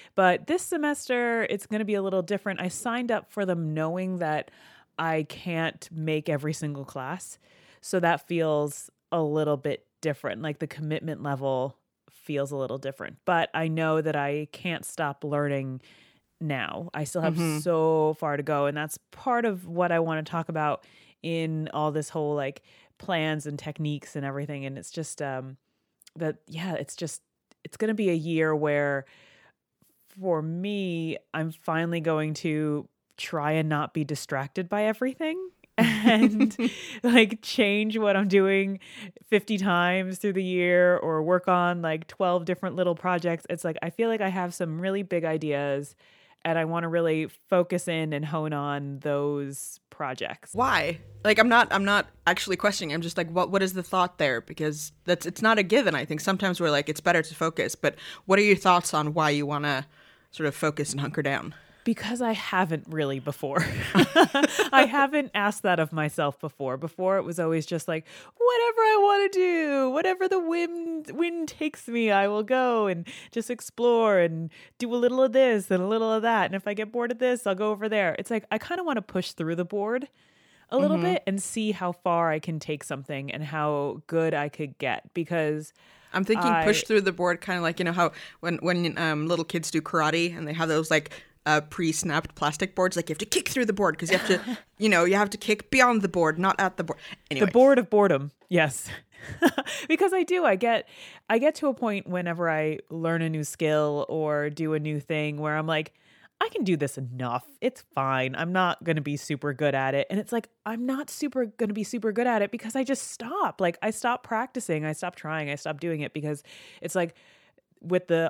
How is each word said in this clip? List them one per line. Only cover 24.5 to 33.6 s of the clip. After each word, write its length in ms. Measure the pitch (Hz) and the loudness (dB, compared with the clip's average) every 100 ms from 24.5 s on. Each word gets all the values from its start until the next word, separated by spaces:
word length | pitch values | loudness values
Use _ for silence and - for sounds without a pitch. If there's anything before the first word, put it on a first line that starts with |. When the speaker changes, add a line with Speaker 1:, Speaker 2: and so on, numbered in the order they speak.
| 143 135 | -8 -10
Speaker 1:
And 120 | 135 | -12
it's 140 | - | -12
just, 320 | 170 151 - | -10 -10 -8
um, 340 | 143 131 135 135 _ _ _ _ - 160 | -8 -8 -10 -16 _ _ _ _ -20 -8
that, 220 | 160 147 - | -6 -6 -10
yeah, 260 | 160 185 | -8 -6
it's 220 | 160 139 - | -6 -8 -8
just, 240 | 160 - _ _ _ _ | -10 -10 _ _ _ _
it's 140 | - - | -14 -4
gonna 160 | 220 | -2
be 160 | 220 196 | 0 0
a 40 | |
year 400 | 165 160 160 156 151 | 0 0 0 2 2
where 500 | 151 143 143 139 139 - _ _ _ _ _ _ _ _ _ | 0 0 0 -2 -6 -18 _ _ _ _ _ _ _ _ _
for 340 | 190 185 160 | -6 0 0
me, 760 | 160 170 202 208 185 165 160 - _ | 0 -4 -4 -4 -2 -2 -4 -6 _
I'm 180 | 160 160 | -4 -4
finally 500 | 160 - 160 170 170 | -6 -4 -2 0 -2
going 320 | 160 156 156 151 | 0 0 0 -2
to 520 | 165 151 151 147 - _ _ - | -2 -2 0 -2 -6 _ _ -14
try 360 | - 160 147 | -8 -2 0
and 160 | 160 | 2